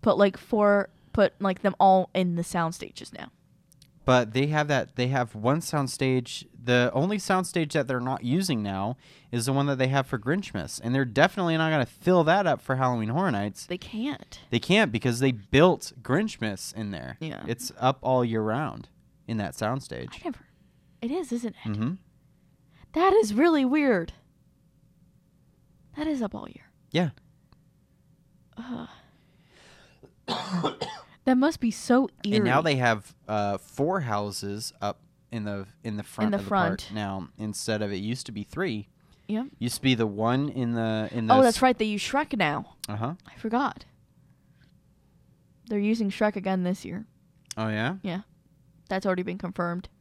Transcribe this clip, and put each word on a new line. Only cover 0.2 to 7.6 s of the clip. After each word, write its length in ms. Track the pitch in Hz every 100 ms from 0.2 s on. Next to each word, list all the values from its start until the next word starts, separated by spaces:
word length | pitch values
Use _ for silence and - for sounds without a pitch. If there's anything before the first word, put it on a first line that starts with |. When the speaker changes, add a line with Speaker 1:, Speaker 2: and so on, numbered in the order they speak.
| 202 -
Speaker 1:
four, 520 | - 220 208 202 196 _ _
put, 220 | - 202 _
like, 220 | 196 185
them 120 | 208 -
all 320 | 196 190 185
in 220 | - 180 170
the 80 |
sound 320 | 170 180 165 170
stages 360 | - - -
now. 180 | - - _ _ _ _ _ _ _ -
Speaker 2:
But 240 | 127 113
they 160 | 117 143
have 220 | 151 147
that, 260 | 139 110 -
they 120 | 123
have 280 | 135 120 107
one 240 | 110 147
soundstage. 840 | - 156 135 - 135 127 123 - - -
The 260 | 117 123 123
only 240 | - 170 208
soundstage 560 | - 190 180 180